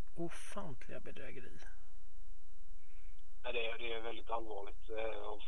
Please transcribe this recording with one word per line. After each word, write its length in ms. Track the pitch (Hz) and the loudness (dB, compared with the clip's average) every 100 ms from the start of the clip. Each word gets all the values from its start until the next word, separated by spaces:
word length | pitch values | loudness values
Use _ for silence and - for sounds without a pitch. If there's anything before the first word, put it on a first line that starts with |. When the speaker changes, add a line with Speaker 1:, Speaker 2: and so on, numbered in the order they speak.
| - - | 0 0
Speaker 1:
ofantliga 840 | 170 - - 202 190 131 - 131 | 0 0 0 0 0 0 0 0
bedrägeri? 580 | 151 135 131 131 - - - - - - - - - - - - - - - - - - - - | 0 0 0 0 0 0 0 0 0 0 0 0 0 0 0 0 0 0 0 0 2 2 2 2
Speaker 2:
Ja, 80 | 123 | 2
det 140 | 120 113 | 0 0
är, 80 | 113 | 0
det 140 | 117 | 0
är 80 | 113 | 0
väldigt 300 | 113 110 - | 0 0 0
allvarligt, 600 | 117 113 101 101 - - | 0 0 0 -2 0 0
eh, 320 | 110 110 104 | 0 0 0
av 200 | 104 107 | 0 0